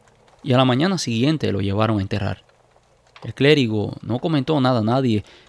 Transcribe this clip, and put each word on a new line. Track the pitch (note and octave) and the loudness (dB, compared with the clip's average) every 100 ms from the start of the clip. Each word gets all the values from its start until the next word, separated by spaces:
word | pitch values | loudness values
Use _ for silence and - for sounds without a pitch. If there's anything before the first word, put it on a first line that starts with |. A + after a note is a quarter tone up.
| _ _ _ _ | _ _ _ _
y | - | 0
a | B2+ | 2
la | |
mañana | C3 B2 F3+ F#3+ | 4 2 0 -2
siguiente | - A2+ C3+ D#3 G#2 | -2 0 0 0 -2
lo | G2 | -2
llevaron | G2 G2 A2 G#2+ | -2 0 0 0
a | |
enterrar. | G2 G2+ G2 G2+ _ _ _ _ _ _ _ - | -2 -4 -4 -8 _ _ _ _ _ _ _ -16
El | - | -14
clérigo | - C#3 D3+ A#2+ G#2+ G2+ - | 0 2 4 2 0 -4 -6
no | - A#2+ | -6 -4
comentó | F3 D3+ C3 D3+ | 0 -2 0 0
nada | B2+ B2 | 2 2
a | |
nadie | G#2+ C3 C3 G#2+ - - | 2 2 2 0 -4 -20